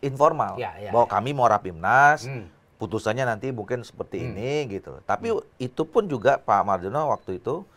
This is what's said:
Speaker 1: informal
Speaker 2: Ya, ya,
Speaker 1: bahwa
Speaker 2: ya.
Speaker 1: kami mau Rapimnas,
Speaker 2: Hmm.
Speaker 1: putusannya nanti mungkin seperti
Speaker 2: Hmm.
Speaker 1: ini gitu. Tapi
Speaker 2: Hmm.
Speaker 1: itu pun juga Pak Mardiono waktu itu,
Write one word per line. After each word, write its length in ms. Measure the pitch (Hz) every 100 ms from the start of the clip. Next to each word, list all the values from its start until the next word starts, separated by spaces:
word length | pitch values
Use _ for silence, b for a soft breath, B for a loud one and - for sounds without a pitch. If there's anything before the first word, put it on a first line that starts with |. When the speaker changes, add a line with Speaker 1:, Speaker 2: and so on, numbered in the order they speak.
Speaker 1:
informal 560 | 139 131 151 151 104 95
Speaker 2:
Ya, 160 | 107 98
ya, 140 | 101
Speaker 1:
bahwa 160 | 110 120
Speaker 2:
ya. 40 | 101
Speaker 1:
kami 160 | 123
mau 160 | 139 120
Rapimnas, 800 | 104 95 80 92 127 143 151 123
Speaker 2:
Hmm. 240 | 131 95 _ _ -
Speaker 1:
putusannya 480 | 110 107 107 120
nanti 240 | 127 107 131
mungkin 320 | 120 101 123
seperti 380 | - - - 98
Speaker 2:
Hmm. 80 | 127 90
Speaker 1:
ini 160 | 127 151 135
gitu. 300 | 98 73 69 -
Tapi 240 | 104 226
Speaker 2:
Hmm. 100 | 214 - -
Speaker 1:
itu 280 | 127 - 160
pun 180 | 240 202
juga 300 | 127 117 131
Pak 260 | - 101
Mardiono 460 | 95 95 95 139 151
waktu 320 | 104 - 92
itu, 240 | 113 165 190